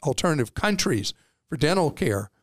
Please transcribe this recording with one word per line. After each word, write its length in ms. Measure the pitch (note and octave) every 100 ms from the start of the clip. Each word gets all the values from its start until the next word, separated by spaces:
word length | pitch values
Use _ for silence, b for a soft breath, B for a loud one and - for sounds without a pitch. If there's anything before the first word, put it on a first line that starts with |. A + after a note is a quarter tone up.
alternative 520 | - B2+ F3+ D#3 A#2
countries 600 | - G#3 G3+ - A2 G2+ - _ _ _
for 80 | D3+
dental 360 | D3 F#3+ D#3+
care 380 | - - G2+ G2+ _